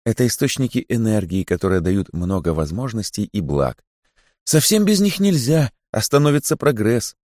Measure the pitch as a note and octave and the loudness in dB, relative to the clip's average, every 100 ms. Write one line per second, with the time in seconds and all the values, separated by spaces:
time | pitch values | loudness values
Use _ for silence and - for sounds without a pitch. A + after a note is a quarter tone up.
0 | - A2 B2 - C#3 - B2+ B2+ - A#2 | -4 0 0 0 -2 -2 -2 -4 -4 -2
1 | A2 G#2+ F2 F#2+ F2 F2+ F#2+ F#2+ E2+ G2 | 0 0 0 -4 -2 -2 0 0 2 0
2 | F#2 E2+ F2 F#2+ E2 D#2+ D2+ F#2 C3 A2+ | -2 -4 -2 -2 -2 -2 -2 -4 -6 -6
3 | G2+ - G#2 G#2 D2 C#2+ C2 - _ _ | -8 -6 -6 -4 -2 0 -2 -4 _ _
4 | _ _ _ _ - D#3 - G#3+ G#3 G3+ | _ _ _ _ 0 0 2 2 4 4
5 | G3+ F3+ G3+ E3 A#2+ D#3+ C#3 _ _ A2 | 2 2 2 2 2 2 0 _ _ -6
6 | - C#3+ D3 C#3+ - - C#3 A2+ G#2+ A#2+ | 0 2 4 2 0 0 0 2 0 0
7 | - - | -2 -12